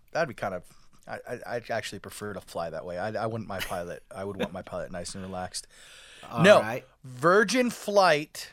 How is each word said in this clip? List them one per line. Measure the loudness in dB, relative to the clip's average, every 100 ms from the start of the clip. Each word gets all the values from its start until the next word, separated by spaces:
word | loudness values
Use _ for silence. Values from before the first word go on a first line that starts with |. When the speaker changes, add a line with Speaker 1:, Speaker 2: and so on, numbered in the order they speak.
| _
Speaker 1:
that'd | -4 -4
be |
kind | -4 -6
of, | -6 -10 -20 -20 -20 -14
I, | -12 -10
I, | -12 -8 -8
I'd | -4
actually | -6 -6 -10
prefer | -12 -12 -10
to | -10
fly | -10 -8 -6
that | -8 -8
way. | -6
I, | -6 -4
I | -4
wouldn't | -6 -8
my | -8
pilot. | -6 -6 -8 -12 -14
I | -10
would | -8 -6
want | -8
my | -8
pilot | -10 -10 -8
nice | -10 -10 -12
and |
relaxed. | -10 -8 -8 -10 -14 -20 -20 -20 -20 -20 -8
Speaker 2:
All | 6
Speaker 1:
No. | 10 10
Speaker 2:
right. | 6 -4 -10 _
Speaker 1:
Virgin | -18 0 4 6 6 2 0
flight. | -2 2 6 6 6 0 -12 -16